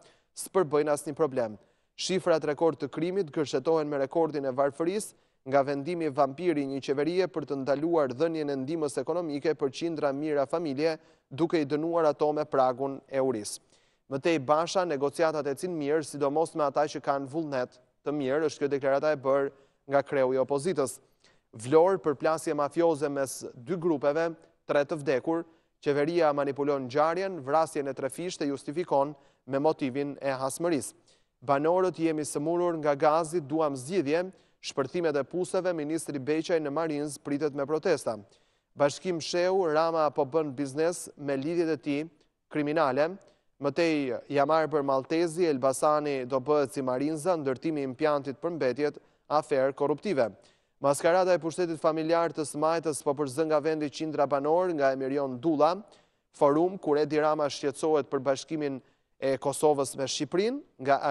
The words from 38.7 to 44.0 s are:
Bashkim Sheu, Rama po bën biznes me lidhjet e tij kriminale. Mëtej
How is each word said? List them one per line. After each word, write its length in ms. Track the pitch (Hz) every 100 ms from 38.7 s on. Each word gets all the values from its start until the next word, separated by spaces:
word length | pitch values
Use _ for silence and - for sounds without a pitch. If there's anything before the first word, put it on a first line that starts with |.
Bashkim 460 | - 143 - 185 165
Sheu, 460 | - 175 180 196 165
Rama 380 | 151 165 165 147
po 80 | 147
bën 300 | 135 160 151
biznes 540 | 127 139 139 165 175 - -
me 180 | 139
lidhjet 320 | 135 147 175 160
e 20 |
tij 300 | 151 151 143 165 _ _ _ -
kriminale. 600 | 151 147 160 139 131 160 196 _ _ _ -
Mëtej 640 | 139 156 165 151